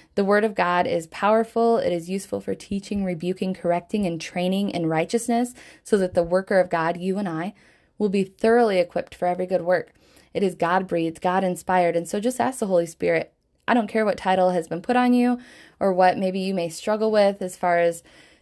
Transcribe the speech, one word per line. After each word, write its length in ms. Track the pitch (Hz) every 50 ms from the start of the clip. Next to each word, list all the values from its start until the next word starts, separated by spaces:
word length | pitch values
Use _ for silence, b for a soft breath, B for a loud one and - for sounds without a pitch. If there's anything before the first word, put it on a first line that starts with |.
| B B B
The 100 | 202 202
word 180 | 190 208 208 214
of 100 | 220 202
God 320 | - 180 175 175 180 180
is 220 | - 170 170 160
powerful. 680 | - - - 202 208 220 226 226 226 - 233 233 233 233
It 160 | 220 - 180 180
is 160 | 170 165 175
useful 320 | 190 196 190 - 202 202
for 140 | - 196 190
teaching, 500 | - - - 202 196 - - 202 202 196
rebuking, 480 | 185 180 156 175 180 185 - 190 185 185
correcting, 520 | - - 170 170 175 175 - - 214 202
and 140 | 170 170 160
training 520 | - - - 180 180 180 190 196 202 196
in 160 | - 175 165
righteousness, 640 | 160 160 160 170 170 - 233 226 - 233 233 247 247 - B B B B B
so 160 | B - 220 196
that 160 | 185 180 -
the 80 | 180 170
worker 360 | 170 180 190 190 - 208 185
of 100 | 180 185
God, 280 | 175 165 160 170 175
you 200 | 175 180 190 185
and 120 | 202 208 180
I, 240 | 160 160 175 202 - b b b b b b b b
will 120 | - 208 202
be 160 | 185 196 190
thoroughly 540 | 190 _ _ - 220 233 240 233 214 196 180
equipped 360 | 175 175 - 175 - - -
for 140 | - 180 180
every 160 | 180 185 185
good 160 | 180 190 175
work. 320 | 165 175 180 - - - _ b b b b b b b b
It 100 | - 202
is 120 | 185 165
God-breathed, 640 | - 170 165 180 190 190 180 175 170 165 165 165 -
God-inspired. 760 | - 180 180 190 190 185 180 170 - - 185 185 175 170 165
And 100 | 170 170
so 140 | - - 208
just 220 | 202 247 247 -
ask 180 | 240 254 254 -
the 80 | 226
Holy 180 | 190 185 175 170
Spirit. 460 | 165 - - 180 175 170 160 - - _ _ _ _ _ _ -
I 80 | - 233
don't 140 | 240 214
care 160 | 196 - 220 220
what 140 | 208 -
title 320 | - - 190 190 185 180 185
has 180 | 180 175 165
been 140 | - 160 175
put 160 | - - 240
on 160 | 247 247 247 247
you 260 | 247 240 247 247 247 B B B B B B B B
or 140 | - 196 185
what 240 | 180 185 180 -
maybe 220 | - 190 185 185 196
you 140 | 185 190 190
may 140 | 185 170
struggle 440 | 165 160 - - 214 214 208 220 220
with 300 | 214 214 202 196 196 -
as 140 | 190 180 -
far 240 | - - 180 175 170
as 240 | 170 170 165 160 - b b b b b b b